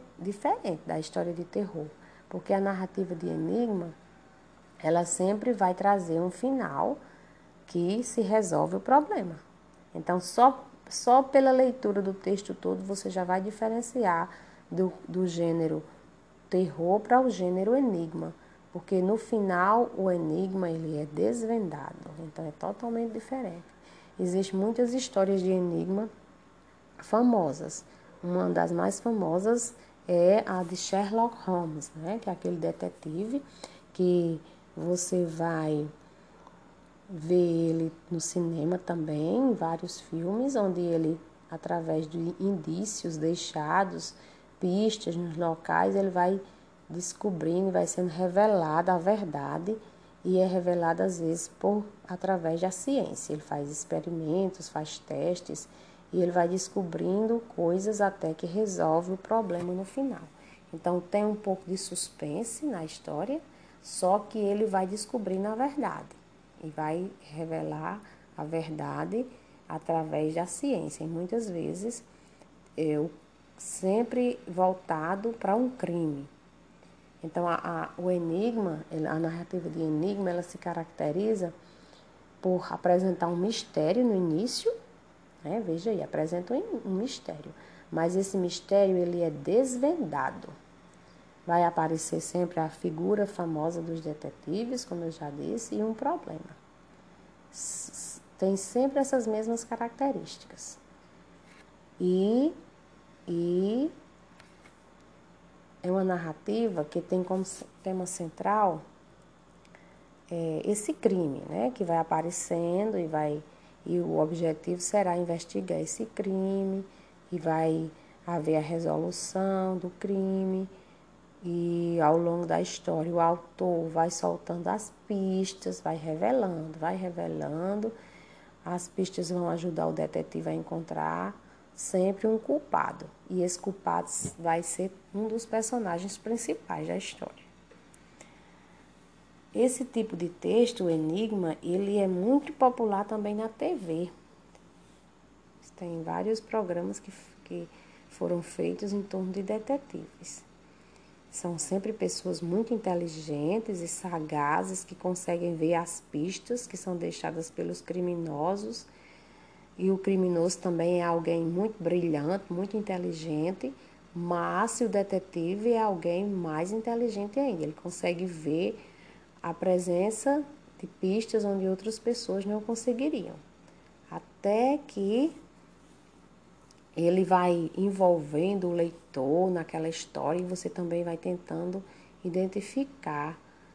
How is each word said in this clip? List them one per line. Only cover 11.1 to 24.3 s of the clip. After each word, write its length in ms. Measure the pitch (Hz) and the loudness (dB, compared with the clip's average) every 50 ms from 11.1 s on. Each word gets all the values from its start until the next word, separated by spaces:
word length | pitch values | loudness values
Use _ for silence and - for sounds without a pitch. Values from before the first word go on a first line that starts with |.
| 247 269 | 8 8
pela 280 | 262 269 277 269 269 262 | 8 8 6 8 8 8
leitura 520 | 262 254 262 254 247 - - 208 196 202 | 8 8 6 6 4 2 0 0 2 2
do 100 | 190 196 | 0 0
texto 420 | 190 196 - 190 202 190 - - 185 | -2 -2 0 0 0 0 -2 -6 -8
todo, 300 | - - 180 190 185 190 | -4 -2 -2 -2 -2 -2
você 240 | 190 196 190 - 196 | -4 -6 -4 -4 -4
já 160 | 185 190 180 | -2 -2 0
vai 160 | 180 185 190 | 2 2 0
diferenciar 880 | 190 214 - - 226 220 226 233 240 - - 254 220 180 170 165 180 - - - - - - - - - | 0 -2 -4 -2 -2 0 0 -2 -4 -2 0 2 2 4 4 2 0 -2 -6 -14 -20 -20 -20 -20 -12 -4
do, 220 | 165 175 185 180 - - - - | 0 0 0 0 0 -6 -10 -4
do 180 | 170 185 185 | 0 0 0
gênero 560 | 175 165 170 170 165 165 170 160 156 156 156 - - - - - - - - - - - - - - | 0 2 2 2 2 2 2 2 0 0 -2 -6 -10 -16 -20 -20 -20 -20 -20 -20 -20 -20 -20 -4 0
terror 520 | 190 185 185 160 143 165 165 175 196 208 | 2 2 2 2 0 0 2 4 4 4
pra 200 | 208 - 247 254 | 4 6 6 6
o 80 | 262 247 | 6 4
gênero 460 | 190 180 185 180 180 185 196 220 247 | 2 0 0 0 0 2 2 2 4
enigma, 580 | 277 269 233 190 170 170 165 160 160 160 165 160 - - - - - - - | 4 4 2 2 0 -2 -4 -6 -6 -6 -8 -10 -12 -20 -20 -20 -20 -16 -14
porque 300 | - 175 - - 196 185 | -12 -10 -4 0 2 2
no 140 | 180 190 220 | 4 4 2
final 760 | 220 - - 240 214 202 190 180 175 185 202 220 240 240 - - | 0 0 0 0 0 2 2 2 4 4 6 6 6 4 2 0
o 120 | - 190 185 | 0 2 2
enigma, 640 | 180 170 165 156 151 175 190 190 190 190 180 170 | 2 2 0 0 0 0 0 0 0 0 0 0
ele 300 | 165 165 160 156 156 147 | -2 -2 -2 -2 -2 -4
é 60 | 151 | -4
desvendado, 880 | 147 151 160 185 220 240 233 220 220 233 226 202 160 156 143 - - - - - 165 151 156 | -4 0 0 2 2 2 0 0 0 0 0 0 -2 -4 -8 -10 -10 -12 -14 -14 -14 -12 -12
então 260 | 165 156 - 160 165 | -12 -10 -8 -8 -8
é 60 | 151 | -8
totalmente 600 | 147 - - 190 214 - 240 233 233 226 233 226 | -8 -6 -6 -6 -6 -6 -6 -4 -2 -2 -2 -4
diferente. 600 | 220 226 - - 262 262 240 180 170 175 - - - - - - - - - - - - | -6 -8 -8 -6 -6 -6 -6 -6 -8 -12 -16 -20 -20 -20 -20 -20 -20 -20 -20 -12 -6 -2
Existem 400 | 185 175 | -2 0